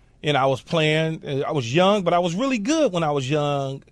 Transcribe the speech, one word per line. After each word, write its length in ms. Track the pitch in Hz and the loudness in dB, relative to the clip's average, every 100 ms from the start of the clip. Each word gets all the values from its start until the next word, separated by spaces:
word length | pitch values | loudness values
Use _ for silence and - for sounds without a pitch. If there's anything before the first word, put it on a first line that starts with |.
| _ _ | _ _
and 140 | 147 143 | -2 2
I 100 | 135 | 2
was 160 | 131 | 0
playing, 600 | - 170 156 156 160 160 - | -2 0 2 2 0 -4 -6
uh, 180 | 139 143 | -6 -4
I 60 | |
was 220 | 156 117 | -4 0
young, 280 | 147 190 208 | 2 4 4
but 100 | 175 | 2
I 60 | 175 | 2
was 140 | 180 | 0
really 240 | 170 269 254 | -2 -2 -2
good 340 | 202 320 269 | 0 0 0
when 100 | 180 | 0
I 80 | 156 | 0
was 180 | 147 127 | 0 0
young 540 | 151 147 143 135 139 - | 0 0 -2 -4 -8 -14